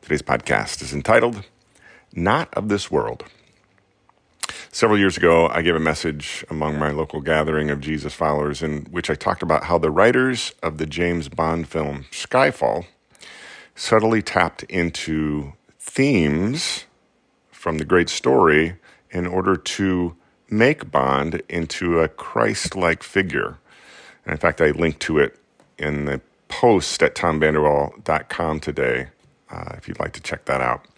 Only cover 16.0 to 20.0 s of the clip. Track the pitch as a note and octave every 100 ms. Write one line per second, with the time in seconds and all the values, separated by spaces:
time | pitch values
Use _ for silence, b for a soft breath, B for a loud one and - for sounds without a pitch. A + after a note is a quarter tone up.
16 | C#3 B2 D#2 D2+ G2 C#3+ - - - _
17 | _ _ _ _ _ - - D#2+ D2+ F2+
18 | F2 - B2+ C3 F2 D2+ E2 F#2+ b b
19 | b F2+ F2+ F#2 F#2 F#2 - - G2 F#2